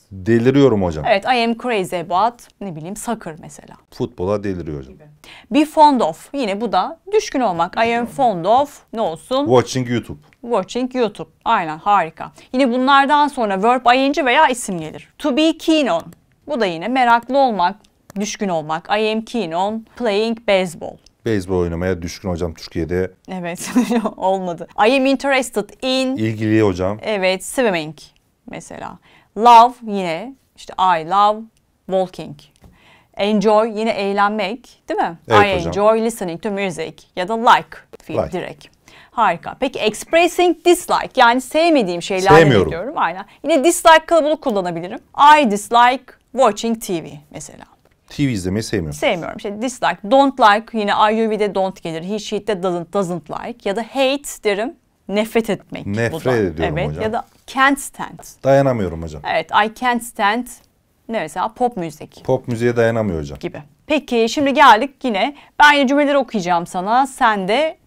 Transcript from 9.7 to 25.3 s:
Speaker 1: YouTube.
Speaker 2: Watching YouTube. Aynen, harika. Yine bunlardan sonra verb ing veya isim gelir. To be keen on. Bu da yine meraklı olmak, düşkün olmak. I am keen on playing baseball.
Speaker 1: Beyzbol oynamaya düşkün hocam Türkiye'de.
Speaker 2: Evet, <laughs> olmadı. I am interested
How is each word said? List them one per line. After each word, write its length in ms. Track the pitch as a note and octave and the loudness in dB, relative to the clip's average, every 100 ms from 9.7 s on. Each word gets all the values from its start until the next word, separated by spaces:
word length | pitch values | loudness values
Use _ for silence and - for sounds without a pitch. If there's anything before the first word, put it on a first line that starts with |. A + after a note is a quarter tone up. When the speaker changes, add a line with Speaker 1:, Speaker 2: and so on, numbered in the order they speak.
| C3 A#2+ | -2 -4
Speaker 1:
YouTube. 300 | A#2+ - - _ _ | -4 -6 -14 _ _
Speaker 2:
Watching 540 | A#3+ A#3 F#3 A#3+ B3+ B3+ | -4 -4 -2 -6 -4 -2
YouTube. 340 | A3 G3+ D#3+ _ - | -4 -4 -16 _ -2
Aynen, 320 | A3+ E3 D#3 | -2 -2 -4
harika. 540 | G#3 G3+ D#3+ - D3 - - | 0 2 0 -6 -16 -16 -6
Yine 180 | B3+ C4+ | -2 0
bunlardan 560 | B3 B3+ C#4 C#4 D4 D4 | 0 2 4 4 2 2
sonra 360 | C#4 A3 F#3+ | 0 -2 0
verb 220 | A3 B3+ B3 B3+ | 2 2 4 4
ing 300 | C4+ D4 C4+ | 2 0 2
veya 220 | C4 D#4 | 4 2
isim 320 | A#3+ - F3+ | 0 -6 -8
gelir. 340 | D#3 - - - | -10 -14 -20 -8
To 200 | D4+ B3+ | -4 0
be 200 | D#4+ D#4+ | 0 0
keen 300 | - D#4 B3+ | 0 0 2
on. 160 | E3 E3 - _ _ - | -2 -6 -18 _ _ -8
Bu 120 | C4 | -4
da 60 | G3+ | -2
yine 220 | E3 F#3+ | -4 -4
meraklı 500 | C4 A#3+ A#3 A#3+ C#4 | 0 2 2 0 0
olmak, 380 | C4+ G3+ F3 G3 _ _ - F#3+ | 2 2 0 -2 _ _ -14 -8
düşkün 300 | G#3 - G3+ | -8 -4 -4
olmak. 400 | E3 D3+ D#3+ - G#3 | -4 -4 -6 -4 -2
I 120 | A3 | 0
am 100 | A3 | -4
keen 300 | A3 A#3+ F3 | -6 -6 -4
on 340 | E3 G3 A3 A3 - | -4 -4 -6 -12 -6
playing 520 | A#3+ G3+ A3 A3+ - | -2 0 -2 -4 0
baseball. 500 | G3 F#3 D3+ F3+ - _ _ A#2+ | 0 0 -6 -14 -16 _ _ -2
Speaker 1:
Beyzbol 340 | G#2+ F#2 F#2 | -2 0 0
oynamaya 420 | F2 E2 F#2 F2+ | 0 -2 -2 -2
düşkün 280 | F2 - G2 | -6 -8 -6
hocam 240 | E2+ F2 | -4 -6
Türkiye'de. 580 | E2 - A#2+ D#2 F2+ F#2 _ - | -8 -10 -6 -4 -2 -4 _ -14
Speaker 2:
Evet, 400 | F#3 F3 F3 - F#3 A3 | -10 -8 -10 -4 -2 0
<laughs> 240 | A#3 A3 - | -2 -4 -4
olmadı. 500 | F#3 F#3+ F#3 E3 E3+ - G#3+ | -2 -2 -4 -8 -8 0 2
I 100 | C4+ | 2
am 80 | C4 | 2
interested 640 | C4+ C#4 | 0 0